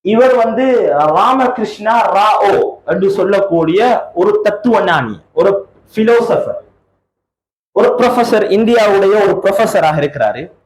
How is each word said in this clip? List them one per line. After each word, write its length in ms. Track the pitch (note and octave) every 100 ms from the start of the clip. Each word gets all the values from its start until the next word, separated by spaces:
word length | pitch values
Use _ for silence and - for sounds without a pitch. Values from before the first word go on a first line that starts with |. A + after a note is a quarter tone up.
இவர் 360 | F#3 A3 C4 B3+
வந்து 560 | A3+ A3+ C4 A#3+ F#3
ராமகிருஷ்ணா 1200 | C#3+ D3+ D#3+ A3 C4 B3+ - G#3 - G#3 A#3 A3+
ராவோ 500 | F#3+ G#3+ A#3 G3+ E3 - -
என்று 260 | - F3+ F#3+
சொல்லக்கூடிய 1000 | G3 F#3 G3 G3 E3+ D#3+ F3+ A#3+ A3+ -
ஒரு 260 | - F#3 G#3
தத்துவ 420 | G#3 G3+ B3 A3+
ஞானி, 360 | F#3 D#3+ A#2+ G#2 _
ஒரு 360 | - F#3 G3 - _ _
பிலோசபர், 760 | - A3 A#3 - - - - - _ _ _ _ _ _ _ _ _ _
ஒரு 220 | - A#3+ -
ப்ரொஃபசர், 460 | A#3+ A#3 A#3 A3 G3
இந்தியாவுடைய 640 | G3 A3 A#3 G#3 G3 G3 G#3+
ஒரு 180 | G3 F3+
ப்ரொஃபசராக 560 | G3 G3 A3+ G3 D#3+ D#3
இருக்கிறாரு. 520 | C#3+ C#3+ A2 G#2+ D#3+ _